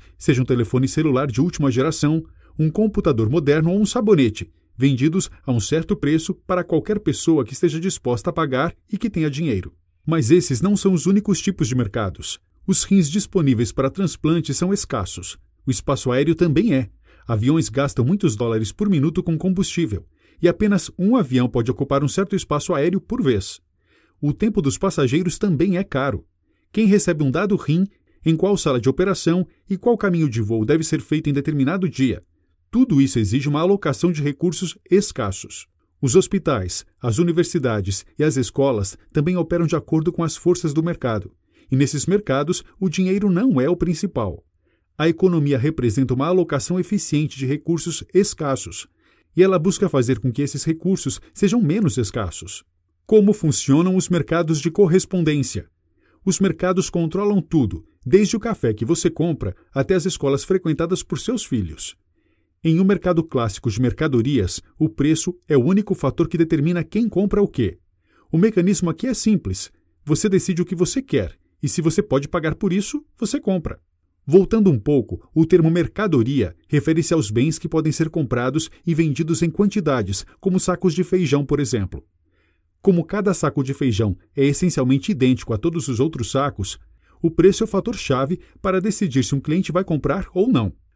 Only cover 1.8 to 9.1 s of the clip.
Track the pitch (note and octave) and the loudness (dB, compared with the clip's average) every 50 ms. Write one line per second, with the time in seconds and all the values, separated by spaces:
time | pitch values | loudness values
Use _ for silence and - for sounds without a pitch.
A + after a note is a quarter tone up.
1.8 | C3+ D#3+ D3+ - D3+ D3 D#3+ E3 D#3+ - - _ _ - - - D#3 D#3+ D#3 G#3 | 0 0 0 0 0 0 0 -2 -4 -8 -14 _ _ -10 -4 -2 -2 0 0 0
2.8 | A3 G#3+ - G3+ - D#3+ B2+ A2 A2 G#2+ C#3+ F3 C#3+ C#3 C#3+ D#3+ D#3+ E3+ F#3 G#3 | 0 0 0 0 0 0 0 2 0 0 0 0 2 2 2 2 2 2 2 0
3.8 | G#3+ - - F3+ G3+ A3 G3+ D3 B2+ G#2+ - - - - _ _ _ _ _ A2+ | 0 0 0 0 2 4 4 4 4 2 0 -4 -10 -14 _ _ _ _ _ 0
4.8 | C3 C#3+ C3+ A#2 C3+ D#3+ E3 F#3+ - - - - _ C3 B2 A2+ - - D3 D#3+ | 2 2 2 2 0 0 0 0 -2 -4 -8 -8 _ -2 -2 -2 0 0 -2 -2
5.8 | D#3+ - G#3 - - C#3+ D#3 D#3 D#3+ - F#3 - _ - F#3 F3+ E3+ - E3+ D3+ | -2 -2 -4 -2 0 0 0 0 0 -4 -8 -8 _ -4 -2 -2 -2 0 -2 -2
6.8 | - - G#3+ G#3 - - - - - E3+ D#3+ C#3+ A#2 - C3+ - F3+ E3 D3 E3 | 0 -2 -4 -2 -2 -2 -4 0 0 2 2 2 2 -2 -2 -2 0 0 0 -2
7.8 | F3 G3 - - - B2+ A#2+ A#2+ - F3+ E3 E3 D#3+ C#3 B2+ B2+ D3+ E3+ - _ | -2 -4 -4 -4 -2 -2 -2 -2 -2 -4 -2 -2 -2 0 0 0 -2 -2 -4 _
8.8 | _ _ G#3+ F#3+ - A3 | _ _ -6 -4 -4 -4